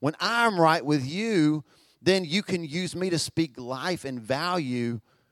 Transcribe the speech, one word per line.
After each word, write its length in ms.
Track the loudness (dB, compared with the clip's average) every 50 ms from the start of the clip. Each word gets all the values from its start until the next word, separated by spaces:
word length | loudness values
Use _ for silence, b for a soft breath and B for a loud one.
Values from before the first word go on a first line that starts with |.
when 140 | -4 -4 -2 -2
I'm 380 | -2 0 2 2 2 4 4 6
right 260 | 6 6 6 4 2
with 200 | 0 0 0 0
you, 600 | -2 -4 -4 -2 0 2 4 4 4 2 0 b b b b b b b b
then 240 | 0 2 2 2 0
you 180 | -2 -2 -2
can 220 | -2 -2 -4 -4 -4
use 320 | -4 -4 -4 -4 -4 -4
me 140 | -4 -2 -2
to 80 | -2 -2
speak 400 | -2 -2 -2 -2 -2 -2 -4 -8
life 460 | -10 -8 -8 -6 -4 -4 -4 -4 -6
and 160 | -8 -8 -6
value 800 | -4 -2 -2 -2 0 -2 -2 -2 -2 -2 -2 -2 -2 -2 -4 -6 -8 _ _ _ _ _